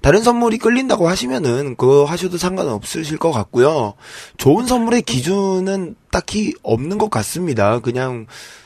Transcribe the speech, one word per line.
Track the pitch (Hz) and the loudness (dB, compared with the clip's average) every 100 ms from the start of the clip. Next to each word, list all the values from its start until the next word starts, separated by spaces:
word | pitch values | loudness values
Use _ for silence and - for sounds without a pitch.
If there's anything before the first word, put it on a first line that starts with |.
다른 | - 190 | 4 4
선물이 | 226 240 233 220 | 4 4 2 2
끌린다고 | 220 240 262 220 170 | 2 2 2 2 2
하시면은 | 185 247 254 139 123 143 | 0 -2 -2 0 -2 -4
그거 | 120 127 143 | 0 4 6
하셔도 | 143 175 185 175 | 4 0 -4 -2
상관없으실 | 180 190 147 104 - 165 156 156 | -4 -2 -4 -4 -8 -8 -6 -2
것 | 165 | -2
같고요. | 127 98 120 135 156 107 - - - - - | -2 -2 2 4 2 -2 -6 -18 -20 -18 -2
좋은 | 131 180 247 | 2 4 2
선물의 | 254 226 240 | 0 2 0
기준은 | - 127 139 196 196 185 190 196 175 - _ | 0 -2 -2 0 0 -2 -2 -4 -6 -12 _
딱히 | 190 - 208 208 - | -10 -6 -4 -4 -4
없는 | - 113 143 202 | -2 -2 -2 -4
것 | 214 | -2
같습니다. | 117 104 160 180 113 101 120 | -2 -4 -4 -4 0 0 0
그냥 | 120 123 131 120 107 - - - | -2 -4 -4 -8 -12 -20 -20 -20